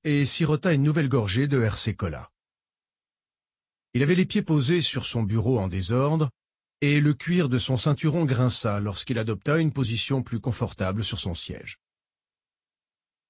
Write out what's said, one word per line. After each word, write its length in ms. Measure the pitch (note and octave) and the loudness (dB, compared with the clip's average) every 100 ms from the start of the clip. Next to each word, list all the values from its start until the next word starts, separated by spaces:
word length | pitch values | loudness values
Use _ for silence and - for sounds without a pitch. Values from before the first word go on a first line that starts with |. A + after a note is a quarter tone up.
et 220 | D#3+ C#3+ C3+ | 0 2 2
sirota 480 | - D#3 D3+ F#3 | 0 0 0 2
une 100 | D3 | 2
nouvelle 240 | C#3+ D3+ C#3 | 4 2 2
gorgée 400 | B2+ G#2 G#2 C#3+ | 2 2 0 2
de 180 | C#3 A2 | 2 2
R 120 | G2 | 0
C 180 | - G2 | -4 -2
Cola. 340 | F#2 D2 - _ _ _ _ _ _ _ _ _ _ _ _ _ _ _ _ | -4 -6 -12 _ _ _ _ _ _ _ _ _ _ _ _ _ _ _ _
Il 100 | B2 | 0
avait 120 | C#3+ F3+ | 2 4
les 100 | F#3 | 2
pieds 160 | G#3 | 0
posés 400 | G3+ D#3 B2+ F3 | 2 0 2 2
sur 240 | - C3+ A#2 | 0 -4 -4
son 180 | A#2 | -2
bureau 360 | G#2 A2+ A2+ B2 | 0 0 2 0
en 100 | F#2 | 0
désordre, 600 | F2+ F#2 A#2+ C#3+ D#3+ D3 - _ _ _ _ | -2 0 0 2 0 -2 -4 _ _ _ _
et 180 | C#3+ D3 | 2 4
le 140 | D3 | 2
cuir 340 | D3 - F3 C#3+ | 0 0 0 2
de 120 | B2 | 0
son 180 | - C3 | 0 0
ceinturon 480 | D#3 C#3 D#3+ E3 D3+ | 0 0 0 0 0
grinça 560 | A#2+ B2+ - A2+ G2+ | 2 2 0 -2 -2
lorsqu'il 360 | G#2 G2 - A#2 | -4 -6 -4 -4
adopta 420 | A2 G2+ C#3+ D#3+ | -2 -4 0 0
une 120 | D#3+ | 0
position 520 | C3+ A2+ A2 - C3+ | 0 -2 -2 -2 -4
plus 180 | B2 A#2 | -2 -4
confortable 640 | B2+ - A2+ - F#2 G2+ G#2+ | -4 -4 -4 -2 -4 -2 -4
sur 140 | G2+ | -6
son 160 | F#2+ E2 | -6 -8
siège. 420 | - D2+ - - _ _ _ _ _ _ _ _ _ _ _ _ _ _ _ | -8 -12 -14 -20 _ _ _ _ _ _ _ _ _ _ _ _ _ _ _